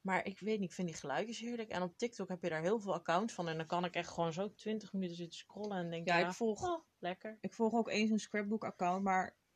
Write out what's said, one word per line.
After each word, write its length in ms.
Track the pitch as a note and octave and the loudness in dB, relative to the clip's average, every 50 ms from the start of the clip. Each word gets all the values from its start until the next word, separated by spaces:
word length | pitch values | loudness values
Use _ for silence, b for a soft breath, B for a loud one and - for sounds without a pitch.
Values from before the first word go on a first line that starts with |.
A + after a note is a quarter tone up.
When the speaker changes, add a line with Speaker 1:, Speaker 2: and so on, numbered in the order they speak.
Speaker 1:
Maar 240 | - F#3+ F#3 F3+ - | -4 0 0 0 0
ik 140 | G3+ G3 - | -2 -6 -6
weet 200 | F3+ G#3+ A3 G#3+ | -2 -2 0 0
niet, 100 | G3 E3+ | 0 -2
ik 60 | - | -4
vind 120 | - F#3 | -4 -4
die 100 | E3+ D#3+ | -4 -4
geluidjes 420 | - - C#3+ C3+ D#3 G3+ A3+ A#3 G#3+ | -6 -4 -2 0 0 -2 -2 -4 -8
heerlijk. 300 | A3+ A#3+ A#3+ A#3 A3 G#3+ | -6 -6 -6 -6 -6 -4
En 120 | - F3+ | -4 -2
op 160 | F3+ F3+ F3 | -2 -2 -2
TikTok 320 | - A#3 A#3+ - - F#3+ E3+ | -2 -4 -4 -2 -4 -6 -6
heb 140 | F#3 E3+ - | -4 -4 -2
je 60 | F3 | -2
daar 120 | D#3+ D#3 | 0 0
heel 180 | D#3+ F3+ A3 A#3+ | 2 2 2 2
veel 140 | G3+ G3 E3 | 0 0 -2
accounts 400 | E3+ - - E3 F3 G#3+ A#3 - | 0 2 2 2 4 2 0 -2
van. 140 | - F3 | -4 -4
En 100 | E3 D#3+ | -2 -2
dan 80 | D#3+ D#3+ | -4 -2
kan 180 | D#3+ F3 F3 F3+ | -2 0 0 0
ik 100 | F3 - | 0 0
echt 140 | E3+ F3 - | -2 -4 -2
gewoon 240 | - - E3+ E3 D#3+ | 0 0 0 0 0
zo 200 | E3+ G3 - - | -2 -4 -4 -6
twintig 400 | - - G#3+ A3 A3 G#3+ F3+ - | -8 -6 -4 -4 -4 -4 -4 -4
minuten 220 | F#3+ F#3+ F3 E3+ | -4 -2 -2 -4
zitten 240 | E3+ F3 E3 - - | -6 -8 -8 -10 -12
scrollen 380 | - - - G3+ G#3 G#3 G3+ | -16 -14 -10 -8 -6 -4 -2
en 120 | F#3 F3 E3+ | -2 -2 -2
denk, 180 | E3 E3 E3+ | -2 -2 2
Speaker 2:
Ja, 100 | F3+ F3 | 4 6
ik 80 | E3+ F3 | 6 6
Speaker 1:
ja, 60 | F3 F#3 | 4 2
Speaker 2:
volg, 300 | - A#3+ A3 G#3+ G#3 - | 0 0 0 0 0 0
Speaker 1:
oh, 200 | F4+ F4 D#4+ - _ _ _ | 0 0 -2 -4 _ _ _
lekker. 380 | - F3 F#3 - - G#3+ A3 - | -6 -6 -4 -6 -8 -12 -10 -6
Speaker 2:
ik 120 | - - - | -8 -6 0
volg 200 | - A#3 A3 A3 | 2 2 4 4
ook 160 | A#3 A3 - | 4 2 4
eens 200 | - G#3 G#3+ A3 | 4 4 4 4
een 100 | A3 G#3 | 4 2
scrapbook-account, 840 | - - - G#3 G#3 G3+ A3 G#3+ - G#3+ G3 - F#3 F3 F3+ F#3+ G3 | 2 0 -2 -2 0 0 0 -2 -2 -4 -2 0 2 2 2 4 4
maar 340 | G3 F#3+ F#3 F3+ - - _ _ _ _ | 4 4 4 4 0 -4 _ _ _ _